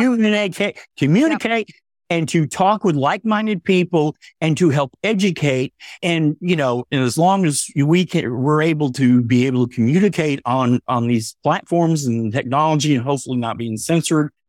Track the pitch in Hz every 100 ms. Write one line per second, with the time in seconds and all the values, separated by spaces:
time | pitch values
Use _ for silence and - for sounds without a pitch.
0 | 254 233 214 208 202 - 202 - - -
1 | 139 190 311 302 233 233 - _ _ _
2 | - 170 160 165 143 - 190 214 196 143
3 | 139 185 220 214 220 190 - 185 175 165
4 | 151 - - _ 160 151 175 135 135 -
5 | 202 208 202 160 147 131 131 - - -
6 | 175 165 151 151 175 165 131 123 - 139
7 | 127 156 180 196 170 135 - 147 143 180
8 | 175 170 120 123 139 151 160 156 143 123
9 | 123 123 117 123 135 127 120 - 113 180
10 | 202 170 156 139 120 131 123 123 - 123
11 | 120 120 110 - 143 185 - 170 165 160
12 | 131 117 110 127 123 139 156 156 151 135
13 | 123 139 139 127 117 113 117 110 - 165
14 | - 156 147 -